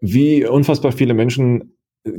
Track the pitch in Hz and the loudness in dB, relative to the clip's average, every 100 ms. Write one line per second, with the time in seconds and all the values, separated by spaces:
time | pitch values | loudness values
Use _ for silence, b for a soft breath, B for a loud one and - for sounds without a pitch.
0 | 98 113 147 151 113 135 139 151 139 123 | -2 0 2 2 2 0 0 0 -2 0
1 | 131 113 120 123 127 120 - _ _ _ | 0 0 0 0 0 -2 -4 _ _ _
2 | 113 | -12